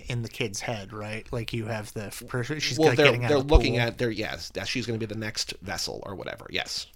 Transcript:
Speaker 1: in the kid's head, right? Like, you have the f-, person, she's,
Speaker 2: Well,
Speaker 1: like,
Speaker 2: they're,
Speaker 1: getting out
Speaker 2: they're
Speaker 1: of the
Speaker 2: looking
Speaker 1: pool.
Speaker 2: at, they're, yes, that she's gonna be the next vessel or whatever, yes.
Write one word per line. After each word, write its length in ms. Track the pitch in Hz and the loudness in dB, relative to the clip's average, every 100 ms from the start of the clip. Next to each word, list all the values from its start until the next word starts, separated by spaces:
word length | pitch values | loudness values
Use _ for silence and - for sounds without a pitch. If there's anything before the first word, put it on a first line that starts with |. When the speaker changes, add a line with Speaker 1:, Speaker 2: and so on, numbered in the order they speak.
| - | -4
Speaker 1:
in 160 | 123 | -4
the 60 | 113 | -4
kid's 320 | - 117 98 | -4 -4 -2
head, 300 | - 110 98 | -4 -6 -6
right? 400 | 107 104 107 107 | -8 -6 -8 -6
Like, 220 | 123 110 | -6 -4
you 120 | 117 110 | -4 -2
have 280 | 110 107 | -4 -6
the 120 | 113 101 | -8 -8
f-, 180 | - 120 | -10 -6
person, 320 | 127 117 151 | -4 -4 -2
she's, 200 | - 127 | -2 6
Speaker 2:
Well, 80 | 156 | 6
Speaker 1:
like, 100 | 127 | 8
Speaker 2:
they're, 80 | 143 | 8
Speaker 1:
getting 200 | 120 120 | 6 4
out 20 | |
Speaker 2:
they're 100 | 143 | 4
Speaker 1:
of 100 | 139 | 8
the 60 | |
Speaker 2:
looking 200 | 147 120 | 6 6
Speaker 1:
pool. 80 | 123 | 4
Speaker 2:
at, 180 | 117 - | 2 2
they're, 100 | 123 | -2
yes, 400 | 101 101 65 - - | 0 -4 -4 -8 -6
that 120 | 95 | -4
she's 200 | 131 113 | -2 -2
gonna 100 | 110 | -2
be 80 | 110 | -2
the 80 | |
next 400 | 107 107 - - - | -4 -4 -4 -6 -6
vessel 400 | 92 85 - - - | -6 -4 -4 -6 -8
or 80 | 90 | -8
whatever, 320 | - - - | -8 -8 -4
yes. 380 | - - - - | -4 -2 -6 -8